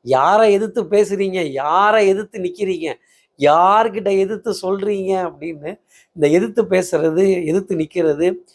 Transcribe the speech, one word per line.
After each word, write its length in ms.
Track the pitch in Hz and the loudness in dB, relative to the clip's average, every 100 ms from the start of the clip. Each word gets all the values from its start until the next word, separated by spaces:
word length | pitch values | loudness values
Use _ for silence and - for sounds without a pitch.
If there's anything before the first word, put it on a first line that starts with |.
யாரை 520 | 120 127 147 208 220 | -2 2 4 4 4
எதிர்த்து 300 | 202 214 208 | 2 0 -6
பேசுறீங்க, 600 | 170 202 202 196 196 185 | -2 0 0 0 -4 -4
யாரை 640 | 160 135 143 170 208 220 196 | -6 -4 0 2 4 4 2
எதிர்த்து 320 | 196 214 214 | 0 -4 -8
நிக்கிறீங்க, 540 | 180 180 202 180 156 - _ _ _ - | -8 -6 -6 -4 -6 -10 _ _ _ 0
யார்கிட்ட 840 | 143 156 185 208 226 196 196 196 | 2 4 6 4 2 -2 -2 0
எதிர்த்து 360 | 190 214 - 196 | 0 -4 -6 -6
சொல்றீங்க 500 | 185 196 202 202 190 | -4 -4 -4 -4 -2
அப்படின்னு 680 | 190 175 143 156 156 151 208 _ _ _ | -4 -4 -8 -12 -12 -14 -14 _ _ _
இந்த 140 | - 147 | -2 2
எதிர்த்து 360 | 165 220 - | 2 2 -2
பேசுறது, 840 | 196 185 180 165 160 160 196 185 160 | 0 0 0 0 0 2 2 0 0
எதிர்த்து 300 | 170 185 175 | -2 -2 -4
நிக்கிறது, 600 | 156 180 160 147 170 180 - | -4 -2 -2 0 0 -2 -10